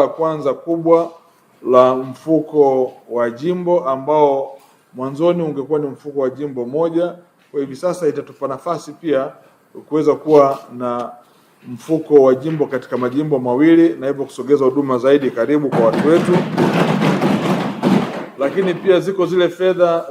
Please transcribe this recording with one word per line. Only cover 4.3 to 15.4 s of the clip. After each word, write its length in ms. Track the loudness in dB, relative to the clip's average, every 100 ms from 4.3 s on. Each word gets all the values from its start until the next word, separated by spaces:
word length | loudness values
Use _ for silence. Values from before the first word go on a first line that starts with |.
| 2 -4 -12 _ _ _
mwanzoni 480 | -10 -8 -2 0 0
ungekuwa 360 | -4 -6 -4 -4
ni 80 | -4
mfuko 340 | -8 -8 -4
wa 100 | -4
jimbo 340 | -4 -8 -8
moja. 500 | -6 -4 -2 -2 -4 -6 _ _ _
Kwa 100 | -8
hivi 160 | -8 -6
sasa 320 | -6 -2 -4
itatupa 400 | -4 -8 -10 -8
nafasi 440 | -8 -8 -8 -10
pia 360 | -10 -4 -4 -6 -12 _ _ _ -20 -6
kuweza 260 | -2 0
kuwa 440 | 0 4 6 6 0 -10 -10
na 320 | -6 -6 -8 -14 _ _ _ _ -18
mfuko 460 | -12 -4 -4 4
wa 200 | 6 6
jimbo 320 | 4 -2 -4 -4
katika 300 | -6 -6 -4
majimbo 420 | -2 -2 -2 -2
mawili 500 | -2 2 6 6 4 2
na 60 | -6
hivyo 180 | -6
kusogeza 400 | -8 -8 0 2
huduma 340 | 2 0 0 0
zaidi 320 | 2 2 2
karibu 380 | -2